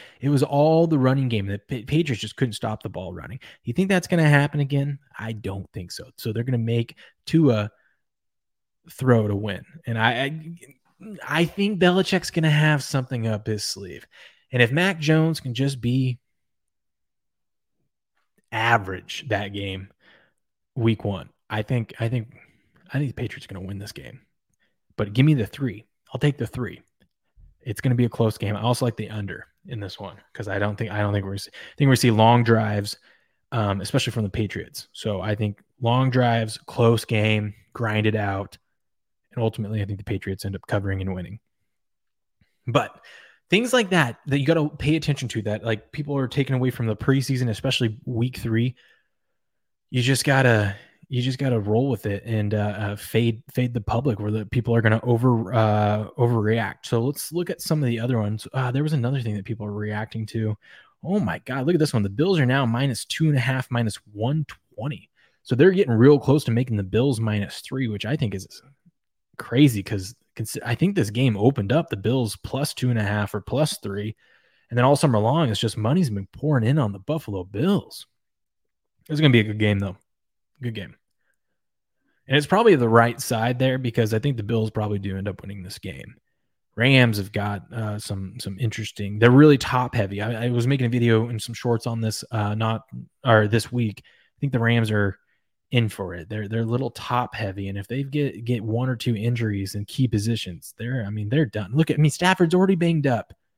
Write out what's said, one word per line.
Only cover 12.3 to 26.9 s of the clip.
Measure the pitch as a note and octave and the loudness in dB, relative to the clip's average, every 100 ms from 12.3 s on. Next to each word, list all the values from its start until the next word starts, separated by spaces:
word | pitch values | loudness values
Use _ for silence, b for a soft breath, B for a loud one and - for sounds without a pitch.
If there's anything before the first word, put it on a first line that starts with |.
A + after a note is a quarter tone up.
gonna | E3+ D#3+ | 0 2
have | D3+ D#3 D3 | 4 4 2
something | - C#3 B2+ B2 A2+ | 0 -4 -2 -4 -2
up | G#2 A2 | -2 -4
his | G#2 | -4
sleeve. | - F#2+ F#2 - - B B B B | -6 -8 -12 -16 -18 B B B B
And | B2 | 2
if | A#2 | 2
Mac | D3 F#3 E3+ | 2 0 0
Jones | D3+ D#3 D#3+ D#3 | 2 4 4 0
can | C3 | -6
just | A#2 C#3 C3 | -2 -2 -2
be | A#2+ C3 B2+ B2 _ _ _ _ _ _ _ _ _ _ _ _ _ _ _ _ _ _ _ _ _ _ - | -2 0 0 -4 _ _ _ _ _ _ _ _ _ _ _ _ _ _ _ _ _ _ _ _ _ _ -10
average | A2 A#2 A2+ F#2+ F2+ - - C#3 | -2 2 2 0 -10 -10 -10 -4
that | G2+ G2+ | -4 -4
game, | G2+ G2 F#2+ G2 _ b b b b _ _ _ | -6 -6 -8 -12 _ b b b b _ _ _
week | - A2+ A2 | 0 0 0
one, | G#2 F#2 - _ - | -2 -6 -10 _ -8
I | A2 | -6
think, | - B2 A2 - | -2 -2 -4 -4
I | A#2 | -4
think, | B2 A2 - b b b b - | -4 -6 -16 b b b b -8
I | C3+ | -4
think | C#3 | -4
the | |
Patriots | - A#2+ - - | -4 -8 -10 -14
are | |
gonna | F#2 F#2+ | -12 -12
win | G2 | -12
this | G#2 | -12
game. | - C3 C3+ _ _ _ _ _ _ _ - | -16 -18 -20 _ _ _ _ _ _ _ -6
But | G2+ | -2
give | G#2+ | 2
me | D3+ | 4
the | C#3+ G#2 | 4 -2
three. | - C3 G2+ - _ _ | -6 -6 -8 -16 _ _
I'll | B2 | -2
take | D3 C#3 | -2 -2
the | A#2 | -6
three. | B2+ G#2+ - _ | -6 -8 -10 _